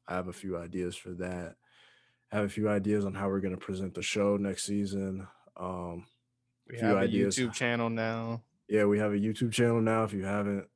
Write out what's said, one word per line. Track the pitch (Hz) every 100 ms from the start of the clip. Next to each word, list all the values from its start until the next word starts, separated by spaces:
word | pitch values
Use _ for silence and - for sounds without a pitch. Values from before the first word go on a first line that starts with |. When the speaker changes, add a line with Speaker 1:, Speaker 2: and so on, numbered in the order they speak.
| -
Speaker 1:
I | 90
have | 92
a |
few | 90 98 87
ideas | 85 90 90 -
for | 95
that. | 87 90 90 82 - _ _ - _ _ _ -
I | 107
have | 101
a |
few | 107 104
ideas | 104 98 104 98
on |
how | 95 98
we're | 98
gonna | 95 90
present | - 92 95
the | 87
show | - 107 101 101
next | 101 92
season. | - 101 101 98 95 95 92 - - -
Um, | 90 90 87 85 - _ _ _ _ _ -
Speaker 2:
We | 117
Speaker 1:
few | 110
Speaker 2:
have | 101
a |
Speaker 1:
ideas. | 98 95 98 98
Speaker 2:
YouTube | 123
channel | 107 123 120 117
now. | 113 113 113 113 117 - _ -
Speaker 1:
Yeah, | 107 104
we | 104
have | 107
a | 101
YouTube | 107 107 120
channel | 107 120 117
now. | 113 113
If | 110
you | 98 95
haven't, | 104 101 98 -